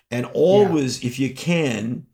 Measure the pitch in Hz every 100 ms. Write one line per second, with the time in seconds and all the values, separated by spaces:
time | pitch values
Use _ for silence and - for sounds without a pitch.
0 | _ 120 123 - 156 202 196 160 135 123
1 | 120 127 135 - 165 170 147 110 113 -
2 | -